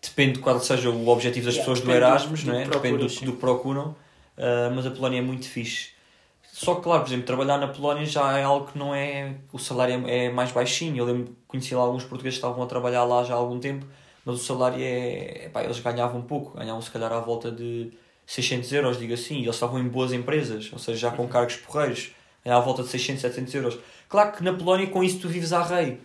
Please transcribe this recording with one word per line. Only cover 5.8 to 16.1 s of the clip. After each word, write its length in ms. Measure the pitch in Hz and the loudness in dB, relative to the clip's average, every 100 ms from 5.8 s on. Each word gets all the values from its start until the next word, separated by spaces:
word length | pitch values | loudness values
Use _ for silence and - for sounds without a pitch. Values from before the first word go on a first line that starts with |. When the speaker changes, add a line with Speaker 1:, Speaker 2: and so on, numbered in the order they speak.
| - - _ _ _ _ _ | -8 -16 _ _ _ _ _
Speaker 1:
Só 240 | - - 175 | -6 0 0
que, 60 | |
claro, 200 | 175 165 | 4 2
por 60 | - | 2
exemplo, 160 | 123 120 | -4 -2
trabalhar 320 | 127 135 143 | -2 2 2
na 100 | 139 | 0
Polónia 380 | - 143 147 151 | -2 -2 0 -2
já 320 | 151 139 135 | 0 2 2
é 60 | |
algo 240 | 139 139 139 | 2 2 0
que 60 | 143 | -6
não 160 | 143 | -4
é, 420 | 139 143 139 139 135 - | -2 -2 -4 -6 -10 -12
o 40 | 131 | -10
salário 460 | - 123 127 123 123 | -6 0 2 2 0
é, 180 | 123 123 | 0 0
é 40 | |
mais 200 | 123 123 | 0 0
baixinho. 460 | 123 123 - 165 135 | 0 0 0 -2 0
Eu 80 | 120 | 0
lembro 200 | 123 123 | 0 -2
que 60 | - _ | -10 _
conheci 260 | 135 127 | -8 -2
lá 80 | 127 | 0
alguns 220 | 123 127 | 2 0
portugueses 340 | 123 127 131 127 | -6 -8 -6 -4
que 60 | 123 | -4
estavam 180 | 123 | -2
a 40 | 120 | -2
trabalhar 360 | 123 123 123 120 | -2 0 2 4
lá 180 | 123 | 4
já 100 | 123 | 4
há 40 | 120 | 0
algum 220 | 120 123 | 0 -2
tempo, 260 | 135 139 135 - - - - | -4 -6 -8 -18 -20 -14 -6
mas 100 | 123 | -6
o 80 | |
salário 360 | - 127 127 127 | -4 2 2 2
é, 640 | 131 123 123 - - - - | -2 -2 -2 -6 -8 -12 -8
epá, 180 | 110 | -4
eles 160 | 117 120 | -4 -2
ganhavam 420 | 120 120 120 | -2 0 -2